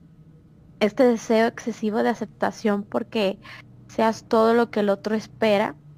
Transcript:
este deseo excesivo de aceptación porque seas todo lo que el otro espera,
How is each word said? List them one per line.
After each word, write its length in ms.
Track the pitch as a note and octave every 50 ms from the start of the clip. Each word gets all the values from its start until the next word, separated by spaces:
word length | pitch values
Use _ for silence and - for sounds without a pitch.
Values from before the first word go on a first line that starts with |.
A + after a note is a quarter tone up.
| - - - - - - - - - - - - - - - -
este 260 | G#3+ G#3 G#3 - C4
deseo 420 | B3 A#3 G#3+ - - A#3 A3 A3+
excesivo 560 | A#3 - - - A#3+ G#3+ - A3+ G#3+ G3+ A#3
de 60 | A#3 A#3+
aceptación 760 | A3+ - A3+ - - - G3+ G3+ G3+ - - G#3+ G3+ G3+ G3+
porque 540 | - - A#3+ A#3 - - A3+ G3+ F#3+ G#3+ - - - - - - - - - - -
seas 360 | - - A3+ A3+ G#3+ - -
todo 300 | - - A3+ A3 A3+ A3+
lo 160 | A#3+ A#3 A#3
que 100 | - A3
el 80 | G#3 G3+
otro 260 | G3 G3 - G#3+ G#3+
espera, 640 | A3 - - - - A3+ A3 G#3 G3 G#3+ - - - - - -